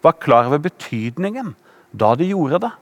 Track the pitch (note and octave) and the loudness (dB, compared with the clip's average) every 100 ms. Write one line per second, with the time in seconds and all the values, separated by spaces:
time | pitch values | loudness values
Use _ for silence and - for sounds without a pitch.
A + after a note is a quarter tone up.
0 | D#3 - - A#2+ A#2+ D3 E3+ _ - A2+ | 2 2 4 4 4 -2 -2 _ -10 -6
1 | A2+ B2 F#3+ A#3+ A3+ - _ _ _ - | -6 -6 -6 -6 -10 -14 _ _ _ 0
2 | G#2+ B2 F3+ G3 C#3 E3+ A3+ - | 2 2 0 0 0 0 -2 -8